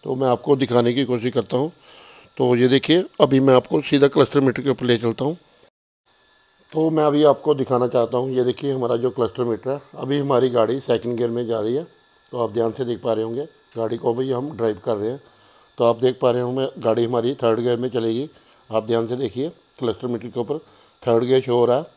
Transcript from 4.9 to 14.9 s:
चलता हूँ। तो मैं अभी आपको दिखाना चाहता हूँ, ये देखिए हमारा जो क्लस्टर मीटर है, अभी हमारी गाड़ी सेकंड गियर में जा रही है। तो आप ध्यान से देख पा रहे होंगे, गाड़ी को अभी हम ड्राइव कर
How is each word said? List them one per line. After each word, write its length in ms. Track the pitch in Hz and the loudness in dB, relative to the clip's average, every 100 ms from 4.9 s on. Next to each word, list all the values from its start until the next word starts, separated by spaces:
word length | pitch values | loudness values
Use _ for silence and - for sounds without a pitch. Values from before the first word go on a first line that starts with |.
| 117 | 0
चलता 260 | 117 110 | 0 -2
हूँ। 120 | 131 175 _ _ _ _ _ _ _ _ _ _ _ _ _ | -6 -6 _ _ _ _ _ _ _ _ _ _ _ _ _
तो 160 | 156 160 | -2 0
मैं 140 | 160 | 2
अभी 180 | 151 143 | 2 4
आपको 300 | 151 139 151 | 4 4 2
दिखाना 320 | 143 127 127 123 | 0 2 0 2
चाहता 300 | 123 117 123 | 0 0 -2
हूँ, 120 | 131 | -2
ये 140 | 127 | 0
देखिए 280 | 123 123 139 | 0 -2 -4
हमारा 240 | 131 120 120 | -4 -2 -2
जो 140 | 123 | -2
क्लस्टर 340 | 123 113 - | -2 -4 -2
मीटर 260 | 120 107 127 | -4 -4 -6
है, 100 | 139 - - | -8 -10 -12
अभी 220 | 135 143 | -4 -4
हमारी 320 | 139 127 127 | 0 2 2
गाड़ी 280 | 120 110 135 | 2 0 0
सेकंड 360 | - 117 120 120 | -2 -2 -2 -4
गियर 140 | 120 | -2
में 160 | 117 117 | -2 -4
जा 140 | 113 | -4
रही 140 | 107 | -2
है। 120 | 131 175 _ _ _ _ | -4 -6 _ _ _ _
तो 60 | 123 | -6
आप 140 | 113 | -4
ध्यान 200 | 107 113 | 0 -2
से 120 | 110 | -2
देख 160 | 123 110 | -6 -4
पा 120 | 120 | -2
रहे 120 | 110 | -2
होंगे, 200 | 113 120 151 _ _ 117 | -4 -6 -10 _ _ -6
गाड़ी 200 | 113 117 | -6 -2
को 180 | - | -2
अभी 160 | 117 131 | -2 -2
हम 200 | 123 139 | -4 -6
ड्राइव 280 | 101 113 98 | -4 -4 -4
कर 120 | 123 | -4